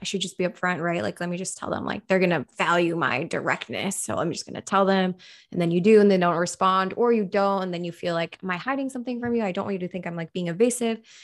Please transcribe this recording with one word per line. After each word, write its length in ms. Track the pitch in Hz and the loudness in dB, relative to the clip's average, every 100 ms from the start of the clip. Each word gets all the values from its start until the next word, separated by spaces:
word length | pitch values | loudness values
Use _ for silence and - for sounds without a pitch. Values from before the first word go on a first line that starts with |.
I 40 | |
should 160 | - 196 | -6 -4
just 180 | 180 - | -6 -2
be 60 | |
upfront, 360 | 180 - 180 180 | -4 -2 -2 0
right? 220 | 170 170 | -2 -2
Like, 160 | - 180 | -2 -4
let 100 | 175 | -6
me 80 | 175 | -6
just 220 | 185 - | -6 -8
tell 100 | - | -6
them, 160 | - | -4
like, 220 | - - - | -4 -6 0
they're 140 | 190 | 2
gonna 260 | 180 165 - - | 4 2 -2 -2
value 380 | 165 175 170 | 2 4 2
my 300 | 165 131 123 | 2 0 0
directness. 760 | 139 - - 147 - 107 139 - | -2 -4 -2 -2 -4 -6 -4 -6
So 140 | - | -4
I'm 160 | - 165 | -2 -2
just 160 | - - | -4 -8
gonna 140 | - | -12
tell 240 | - 196 | -2 2
them." 320 | 190 190 185 180 - - _ | 4 4 2 -2 -12 -20 _
And 100 | 180 | -2
then 120 | 170 | 0
you 80 | 170 | 2
do, 200 | 190 214 | 6 8
and 80 | 208 | 8
they 100 | 196 | 6
don't 180 | 175 165 | 4 2
respond, 580 | 175 - 190 190 190 - | -2 0 2 2 0 0
or 160 | 240 | 2
you 120 | 233 | 2
don't. 400 | 190 202 196 196 | 2 0 2 0
And 100 | 185 | -2
then 80 | 170 | -4
you 80 | 175 | -6
feel 240 | 170 175 | -6 -4
like, 240 | 165 170 - | -2 -2 -6
"Am 60 | 185 | -8
I 60 | 175 | -6
hiding 300 | 226 277 269 | -4 -4 -4
something 320 | 262 240 240 | -6 -8 -6
from 140 | 240 | -2
you? 80 | 233 | 0
I 80 | 208 | 0
don't 140 | 185 | -2
want 100 | 202 | -4
you 140 | 196 180 | -4 -6
to 0 | |
think 180 | 185 175 | -8 -8
I'm, 100 | 170 | -8
like, 160 | 165 | -8
being 140 | 185 170 | -6 -4
evasive." 540 | 170 240 233 233 226 - - | 2 2 2 -2 -4 -8 -20